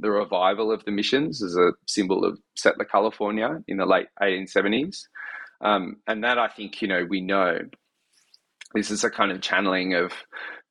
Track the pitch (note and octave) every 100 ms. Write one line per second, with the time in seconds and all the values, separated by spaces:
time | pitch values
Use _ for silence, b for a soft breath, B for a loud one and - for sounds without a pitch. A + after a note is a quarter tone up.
0 | G#2 G#2 G2+ F#2+ F#2 G2+ A2 A2 - G2+
1 | G#2 C3 D#3 D3 G2 F2 F2+ - - -
2 | F#2+ F#2 F#2 F2+ _ - - - G2+ G2+
3 | G#2+ - G#2 G#2+ A2+ D#3+ - F#2+ F2+ F#2
4 | - - G2+ F#2+ F#2+ - G2+ A2 D#3+ -
5 | - B B B B B G#2+ G2+ F2 -
6 | - A2 A#2 A#2+ A2+ - G2+ - G#2 F#2
7 | F2 F#2+ F#2 G2 F#2 E2 - - _ _
8 | _ _ _ _ _ _ - A2 G#2 G#2
9 | A#2 - G2+ F#2 - F#2 G2 F#2 F#2 F2+
10 | F2 - - B B B _